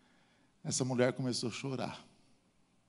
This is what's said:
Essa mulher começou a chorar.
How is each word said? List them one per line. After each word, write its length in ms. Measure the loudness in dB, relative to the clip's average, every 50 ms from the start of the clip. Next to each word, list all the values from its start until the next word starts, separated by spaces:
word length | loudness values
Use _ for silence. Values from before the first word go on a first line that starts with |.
| -20 -20 -20 -20 -20 _ -20 -20 -20 _ _ _ -6
Essa 220 | -2 0 0 2
mulher 300 | 2 4 4 4 4 4
começou 340 | 2 -2 -2 0 0 -2 -4
a 40 | -4
chorar. 580 | -4 -6 -4 -4 -4 -4 -6 -6 -8 -14 -20 -20 -20 -20 -20 -20 _ _ _ _ _ _ _ _ _ _